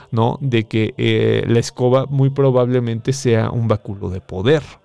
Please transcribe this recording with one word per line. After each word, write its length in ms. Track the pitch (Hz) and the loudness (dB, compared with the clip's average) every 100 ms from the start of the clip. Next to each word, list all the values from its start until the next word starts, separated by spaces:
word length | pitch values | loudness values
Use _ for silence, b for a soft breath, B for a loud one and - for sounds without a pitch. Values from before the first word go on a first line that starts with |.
| B | B
¿no? 260 | 117 117 - | -2 0 -2
de 240 | 139 113 107 | -2 -2 0
que, 260 | 113 110 - | -2 -2 -2
eh, 460 | 117 110 110 110 98 | 0 2 2 0 0
la 120 | 117 | 0
escoba 460 | 117 - 123 131 135 | 0 -2 2 2 0
muy 220 | 139 135 | 0 0
probablemente 840 | 139 139 127 123 127 120 113 127 | 2 2 2 2 0 -2 -4 -4
sea 360 | 135 127 113 110 | -2 0 2 0
un 160 | 120 113 | -2 0
báculo 420 | 107 - 98 98 | -2 -4 -10 -8
de 120 | 92 | -8
poder 420 | - 92 101 151 139 - | -10 -4 0 0 -2 -16